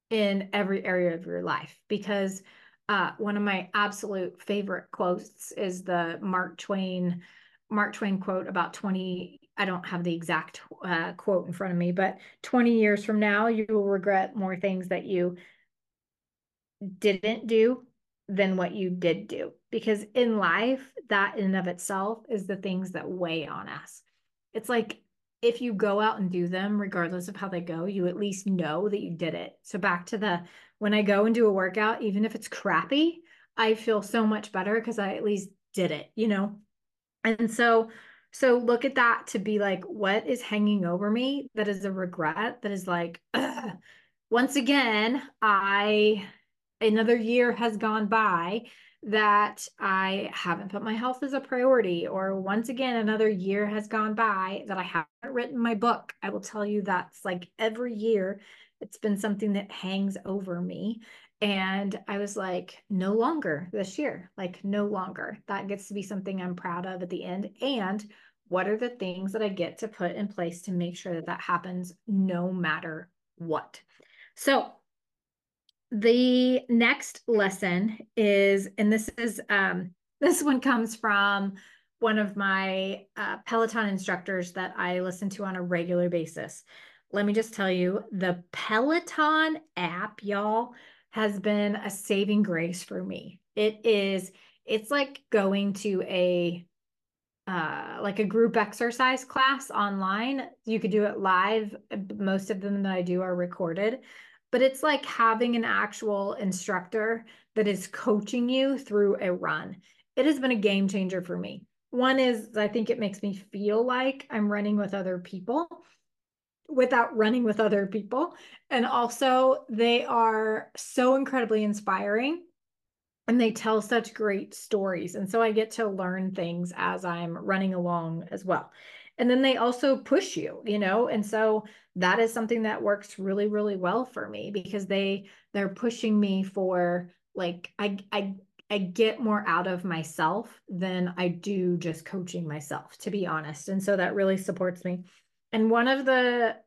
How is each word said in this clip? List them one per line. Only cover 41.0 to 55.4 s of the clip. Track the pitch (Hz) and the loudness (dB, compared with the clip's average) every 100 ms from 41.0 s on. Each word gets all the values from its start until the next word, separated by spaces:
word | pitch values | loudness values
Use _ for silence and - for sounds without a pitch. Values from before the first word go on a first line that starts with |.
| 208 | 0
me | 226 262 277 269 214 | 0 0 -4 -6 -4
that | 208 | -4
is | 196 | -2
a | 196 | -4
regret, | 190 180 180 156 160 233 - | -4 -6 -2 -2 -2 -4 -4
that | 202 | -6
is | 196 185 | -6 -2
like, | 175 170 170 _ | -2 -4 -8 _
"Ugh, | 240 269 247 233 - - - _ _ _ | -4 -2 -4 -10 -12 -18 -20 _ _ _
once | 233 262 | 2 2
again, | 277 233 285 240 214 220 262 - _ | 2 2 2 4 2 2 0 -6 _
I, | 214 196 196 202 208 208 214 214 - - _ _ _ _ | 4 4 4 2 4 4 4 2 -2 -16 _ _ _ _
another | 220 220 220 233 | 4 4 4 4
year | 220 240 240 | 4 4 4
has | - 233 214 | 2 -2 0
gone | 220 214 208 | 0 0 2
by | 226 214 170 170 220 - - - _ | 2 4 2 0 -4 -6 -18 -20 _
that | 220 214 208 208 208 - - - | -2 2 6 6 4 -2 -14 -6
I | 202 190 185 196 214 | 0 2 0 -2 -4
haven't | - 180 170 196 | -6 -4 -4 -4
put | 202 | -6
my | 226 | -4
health | 220 254 254 | -2 -2 -4
as | 277 | -4
a | 269 | -4
priority," | 262 247 254 254 190 170 175 | -2 2 6 6 4 0 -2
or, | 190 190 196 | -2 -2 -2
"Once | 190 208 226 | -2 -2 -2
again, | 247 262 | -2 -2
another | 233 214 220 214 | 0 0 2 2
year | 190 190 202 208 | 2 0 0 0
has | 214 208 | -2 -4
gone | 220 214 | -2 0
by | 214 214 190 185 196 208 | 2 0 0 -2 -6 -6
that | 190 | -6
I | |
haven't | 180 170 156 _ | -4 -4 -6 _
written | 269 247 | -6 -4